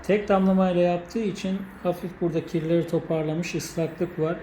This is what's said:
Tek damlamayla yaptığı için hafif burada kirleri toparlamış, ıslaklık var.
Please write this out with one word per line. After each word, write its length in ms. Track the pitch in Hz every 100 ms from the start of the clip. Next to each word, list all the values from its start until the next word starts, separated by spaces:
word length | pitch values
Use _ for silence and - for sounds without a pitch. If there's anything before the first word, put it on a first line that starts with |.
Tek 260 | - 208 202
damlamayla 520 | 196 190 190 185 175
yaptığı 380 | 175 175 175 233
için 380 | 214 170 190 190 - -
hafif 280 | 180 170 180 -
burada 240 | 170 160 160
kirleri 420 | 170 160 170 160
toparlamış, 680 | 165 - 160 156 156 175 165
ıslaklık 640 | - - 160 - 175 -
var. 180 | 156 170